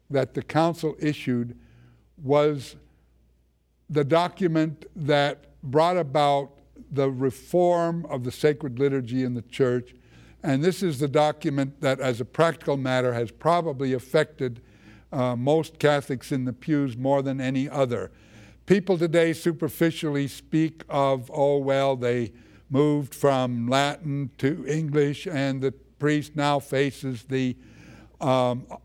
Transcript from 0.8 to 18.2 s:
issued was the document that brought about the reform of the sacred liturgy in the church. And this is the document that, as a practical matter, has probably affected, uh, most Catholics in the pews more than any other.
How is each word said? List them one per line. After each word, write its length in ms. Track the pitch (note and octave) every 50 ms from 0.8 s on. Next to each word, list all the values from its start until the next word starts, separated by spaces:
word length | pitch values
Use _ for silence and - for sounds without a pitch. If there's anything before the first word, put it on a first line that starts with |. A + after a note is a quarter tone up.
| D#3+ D#3 C#3+ -
issued 600 | D#3 D3+ D3 - - B2+ B2 A#2+ A#2+ A#2+ A#2+ - - - - - - - _ _ _ _ _ - D3+
was 540 | C3 C#3+ D3 D3 D3+ D3+ C#3 A2+ - - - - _ _ _ _ _ _ _ _ _ _ _ _ _ _ _ _ _ _ _ _ -
the 140 | D#3 D3+ D3
document 840 | C3 D#3+ E3 F3 F3 - - G3 E3+ D#3+ D#3+ D#3+ D#3+ C#3+ - - - -
that 680 | G3+ D3+ C3+ D3 C#3+ C#3+ D3 - - - - _ _ -
brought 340 | C3+ B2 D3+ D#3+ F3 F#3
about 560 | F3+ D#3+ C#3 C3 D3+ D3 C#3+ C#3+ C#3+ C#3+ C3 - _ _ _ _ - - -
the 200 | - C#3 C#3 C3+
reform 960 | C3+ B2 C3+ C3 - - - - - F3 F3+ F3 F3 E3+ E3+ E3+ E3+ E3+ E3+ -
of 140 | D3 C3 A#2+
the 80 | B2 -
sacred 460 | - - D3+ D3 C#3+ D#3+ C#3 A#2 A#2+
liturgy 460 | C#3 C#3+ C#3 C3+ B2 A2+ B2 C3 C3
in 100 | B2 B2
the 80 | B2 -
church. 520 | - - - C#3 B2 B2 B2+ B2 - - - _ _ - - - - - - -
And 200 | E3 C3+ C3 D#3
this 180 | F#3 F3+ -
is 200 | G3+ F3 D3 A#2+
the 80 | D3+ C#3+
document 720 | B2+ D3+ D3+ D3+ D3+ D3+ - D#3+ C#3 C#3 C#3 C3+ - -
that, 180 | - C3+ C3 -
as 220 | C#3 C3 B2 A2+
a 40 | B2
practical 520 | - - - D#3+ E3 D#3+ - - E3 C#3+
matter, 360 | C#3 C3 B2+ B2+ B2+ B2+ B2 A#2+
has 200 | A#2 A#2+ A2 -
probably 600 | - - D#3 E3+ F3 E3 E3 C#3 B2+ C#3 C3 C3
affected, 680 | B2 - - - D#3 D3+ - - - C#3 B2+ A#2+ - - - - - - - - - - - -
uh, 220 | C#3+ B2+ B2 B2
most 460 | A#2+ B2 C#3 D3+ E3 D3+ - - -
Catholics 500 | - D3 D3 C#3+ C#3 - C#3 A#2+ - -
in 140 | D3 C3 B2+
the 80 | B2+ B2
pews 440 | - - D#3+ D#3 D3 C#3+ C3+ A2+
more 240 | A#2 C3 C3+ C#3 C#3
than 200 | C3+ C#3 C3 C3+
any 280 | B2+ C3 C3+ C3 C3 D3
other. 440 | C#3 D3 C3+ B2 A#2+ G2+ F#2 F2 - -